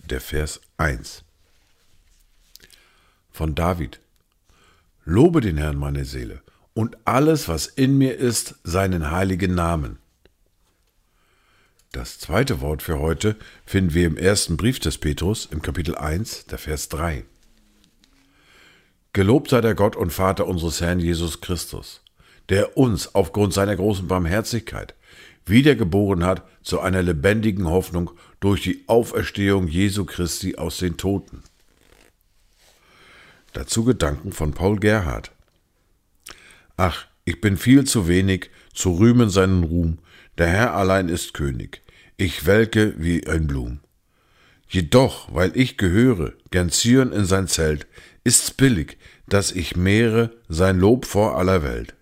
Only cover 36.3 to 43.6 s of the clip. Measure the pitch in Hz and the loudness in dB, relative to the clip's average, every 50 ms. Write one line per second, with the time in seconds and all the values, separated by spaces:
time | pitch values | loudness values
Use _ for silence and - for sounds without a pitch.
36.3 | - - - - - - _ _ _ - 92 87 - - - - _ _ _ - | -20 -20 -20 -20 -20 -20 _ _ _ -2 -2 -2 -2 -4 -10 -16 _ _ _ -6
37.3 | 87 - - 107 101 87 - 120 127 143 135 135 - 120 92 80 87 92 95 98 | -4 -2 0 0 0 2 4 6 6 6 6 4 2 0 2 4 4 4 4 2
38.3 | 95 92 - - - - - _ - - - 95 87 82 107 117 120 123 120 107 | 0 -2 -4 -8 -18 -20 -20 _ -10 -4 -2 0 2 6 6 6 6 6 4 4
39.3 | 90 98 92 95 95 90 87 78 82 85 82 82 82 - - _ - - - - | 4 4 4 4 4 2 2 2 0 0 0 0 -2 -4 -8 _ -20 -20 -20 -16
40.3 | _ - 85 85 87 98 117 120 80 95 98 95 95 98 95 85 85 90 - - | _ -2 0 0 2 2 0 0 0 0 2 2 2 2 0 0 -2 -4 -6 -8
41.3 | - - 76 69 65 58 50 50 - - _ - _ - _ _ _ - 98 87 | -8 -6 -6 -6 -6 -6 -10 -12 -16 -20 _ -20 _ -20 _ _ _ -4 -2 -2
42.3 | - - 78 82 98 110 113 104 - 110 107 107 - - 80 85 87 85 - - | -2 -2 0 2 4 4 4 2 2 2 2 2 0 -2 -2 -2 -2 -2 -2 -2
43.3 | 80 82 80 76 69 67 | -2 -2 0 -2 -2 -4